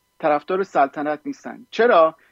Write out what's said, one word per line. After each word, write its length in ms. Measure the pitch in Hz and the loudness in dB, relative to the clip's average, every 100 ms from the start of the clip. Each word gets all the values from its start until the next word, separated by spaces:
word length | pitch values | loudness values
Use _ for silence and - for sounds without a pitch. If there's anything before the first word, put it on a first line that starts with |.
| _ _ | _ _
طرفدار 440 | 160 147 - 185 | -4 -4 -4 -6
سلطنت 580 | 190 170 139 160 147 151 | -4 -2 -2 -2 -8 -8
نیستن. 420 | 143 135 127 113 - | -10 -14 -16 -20 -14
چرا؟ 460 | - 240 185 160 156 _ | -2 2 4 4 0 _